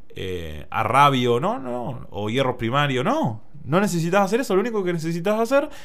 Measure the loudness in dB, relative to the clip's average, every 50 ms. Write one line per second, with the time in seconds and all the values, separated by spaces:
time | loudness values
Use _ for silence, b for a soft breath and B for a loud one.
0 | -14 -14 -10 -10 -8 -6 -6 -6 -8 -8 -10 -10 -10 -4 -2 0 0 4 6 6
1 | 6 6 6 4 4 2 2 2 0 -2 -2 -4 -6 -6 -6 -6 -6 -6 -8 -8
2 | -10 -10 -8 -6 -6 -2 0 0 0 0 0 -2 -2 -2 0 0 0 0 0 0
3 | 0 0 0 0 0 -2 -4 -6 -10 -12 -14 -12 -4 0 2 2 2 2 2 0
4 | 0 2 2 2 4 4 2 0 0 2 2 2 2 2 0 -2 -2 -2 -2 -2
5 | -2 -2 -4 -2 0 0 0 0 2 2 2 2 2 0 B B B